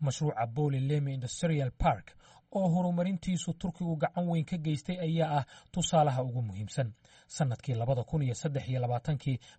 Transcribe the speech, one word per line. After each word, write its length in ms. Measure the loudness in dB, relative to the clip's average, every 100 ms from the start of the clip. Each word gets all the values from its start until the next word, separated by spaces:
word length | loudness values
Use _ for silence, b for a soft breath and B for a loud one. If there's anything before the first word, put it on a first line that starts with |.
Mashruuca 460 | -4 0 -2 0 -2
Bole 340 | 0 0 2
Leme 340 | 0 0 0
Industrial 560 | -4 -6 -2 0 2 0
Park 460 | 2 2 2 -4 -20 B B _
oo 160 | 0 2
horumarintiisu 840 | 4 2 2 0 0 -2 -2 -2
Turkigu 440 | -4 -6 -4 -4 0
gacan 320 | -2 0 0
weyn 160 | 0
ka 120 | 0 -2
geystay 420 | -2 -2 -2 -4
ayaa 380 | 0 2 2 2
ah 60 | -2 B B
tusaalaha 500 | -4 2 4 4 2
ugu 200 | 0 -2
muhiimsan. 500 | -4 -4 -6 -2 -4 -6 B B -14
Sanadkii 460 | -2 -2 0 -2
labada 300 | -2 0 0
kun 180 | 0 0
iyo 120 | 0
saddex 340 | -2 -2 -4 -2
iyo 120 | -2
labaatankii, 580 | 0 -2 0 -2 0 -2 B